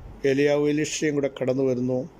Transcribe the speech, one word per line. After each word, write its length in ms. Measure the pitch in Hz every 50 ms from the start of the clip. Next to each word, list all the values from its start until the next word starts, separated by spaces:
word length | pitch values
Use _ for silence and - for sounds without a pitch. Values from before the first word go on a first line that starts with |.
| - - - - -
ഏലിയാവും 460 | 139 135 139 143 147 147 147 147 147
എലീശയും 440 | 147 151 151 - - - 165 151 147
കൂടെ 140 | 143 139 135
കടന്നു 320 | - - 131 127 127 135 135
വരുന്നു. 360 | 135 127 120 127 127 127 127 147 175 -